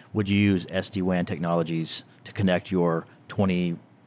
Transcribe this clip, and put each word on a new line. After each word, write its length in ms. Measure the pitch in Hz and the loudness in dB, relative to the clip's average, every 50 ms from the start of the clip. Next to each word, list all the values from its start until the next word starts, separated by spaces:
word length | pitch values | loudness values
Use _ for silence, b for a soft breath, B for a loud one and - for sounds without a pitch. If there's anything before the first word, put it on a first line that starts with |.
| B B B | B B B
would 160 | 107 101 95 | -2 0 2
you 100 | 101 101 | 4 4
use 260 | 104 101 98 90 - - | 4 4 4 2 0 -4
S 200 | - 95 92 - | -4 -4 -4 -4
D 120 | - 95 | -4 -2
wan 240 | 90 92 92 87 85 | 0 0 0 0 0
technologies 800 | - 95 73 87 85 85 85 82 80 82 80 80 - - - - b b b b | -2 -4 -4 -2 0 0 0 0 0 -2 -4 -4 -4 -6 -10 -12 b b b b
to 80 | - - | -10 -4
connect 380 | - 101 92 90 87 - - | 0 2 2 2 2 0 0
your 360 | 95 90 87 85 82 80 - b b b b | 0 2 2 2 2 0 -4 b b b b
twenty 500 | - - - 98 95 90 90 90 87 85 - - - _ _ _ | -8 -2 0 0 2 2 0 0 -2 -2 -6 -10 -18 _ _ _